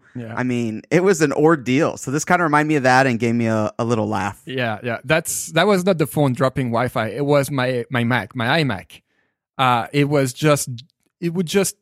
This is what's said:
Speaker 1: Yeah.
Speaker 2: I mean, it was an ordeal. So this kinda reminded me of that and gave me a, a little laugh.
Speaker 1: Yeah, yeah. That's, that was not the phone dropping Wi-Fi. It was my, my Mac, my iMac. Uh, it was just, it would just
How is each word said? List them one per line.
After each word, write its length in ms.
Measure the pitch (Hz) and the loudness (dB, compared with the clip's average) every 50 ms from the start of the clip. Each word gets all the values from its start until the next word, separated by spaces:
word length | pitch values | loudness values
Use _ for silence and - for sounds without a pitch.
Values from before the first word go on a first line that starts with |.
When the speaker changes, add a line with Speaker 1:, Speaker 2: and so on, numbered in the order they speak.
| _ _ _ | _ _ _
Speaker 1:
Yeah. 220 | 123 117 110 110 | -14 -12 -10 -6
Speaker 2:
I 60 | 117 123 | -4 -4
mean, 400 | 127 123 120 120 113 110 - - _ | -2 -2 -2 -2 -4 -6 -8 -4 _
it 100 | - 175 | 0 2
was 200 | 175 196 190 147 160 | 4 2 2 2 2
an 100 | 143 - | 0 2
ordeal. 640 | - 151 160 170 147 110 123 127 143 165 117 - | 2 4 4 4 2 0 0 0 2 0 0 -2
So 140 | - - 131 | -6 -8 -6
this 120 | 131 151 - | -6 -4 0
kinda 200 | - 180 175 175 | 0 0 2 2
reminded 260 | 156 147 151 151 151 | 2 2 2 2 2
me 60 | 156 | 0
of 80 | 143 123 | 2 4
that 240 | 127 127 131 135 | 4 6 6 4
and 100 | 131 120 104 | 4 2 0
gave 140 | 120 117 117 | 0 0 0
me 140 | 117 117 | 0 0
a, 260 | 113 110 110 107 104 - - | 0 0 0 0 -2 -2 -4
a 40 | 120 | -2
little 240 | 113 120 110 107 | 0 0 0 -2
laugh. 320 | 104 107 98 95 101 90 - _ | -2 -2 -4 -4 -4 -6 -10 _
Speaker 1:
Yeah, 340 | - 131 131 123 113 107 98 117 | -10 -6 -4 -4 -4 -6 -6 -6
yeah. 160 | 120 113 - - | -8 -8 -8 -2
That's, 440 | 131 156 170 165 - - - - - 160 | 0 0 0 0 -2 -8 -8 -8 -2 0
that 120 | 160 180 | 2 4
was 180 | 214 202 185 180 | 4 4 4 2
not 140 | 202 190 | 2 2
the 80 | 151 156 | 0 -2
phone 280 | - - 156 147 135 123 | -2 0 0 2 2 2
dropping 340 | - 139 131 - 143 131 | 0 0 0 0 -2 -4
Wi-Fi. 400 | 120 117 117 127 123 - 127 110 | -2 -2 -2 -2 -2 -2 -4 -4
It 180 | 110 101 131 147 | -4 -4 -4 0
was 240 | 139 147 143 135 131 | 2 2 2 2 0
my, 360 | 147 131 127 127 131 120 113 - | -2 -2 -2 -2 -2 -4 -4 -2
my 140 | 135 120 117 | -2 0 0
Mac, 320 | 117 127 120 95 - - | 2 0 0 -2 -4 -6
my 260 | 127 113 123 147 170 | -4 -2 0 0 0
iMac. 400 | 151 131 104 87 85 _ - - _ _ _ _ _ _ _ _ _ _ _ | 0 -2 -4 -6 -10 _ -20 -20 _ _ _ _ _ _ _ _ _ _ _
Uh, 300 | - - 127 120 117 107 - | 0 0 2 2 0 -2 -2
it 180 | - 143 143 139 | 0 0 0 2
was 220 | 151 143 135 127 | 2 0 0 -2
just, 380 | - - 151 156 147 143 - 139 123 117 - _ _ _ _ _ _ _ | -2 0 2 2 2 2 0 -6 -10 -14 -16 _ _ _ _ _ _ _
it 140 | 175 170 165 | -6 -4 -2
would 140 | 185 180 | -4 -4
just 280 | 151 - 202 185 - - _ | 0 0 0 0 0 -4 _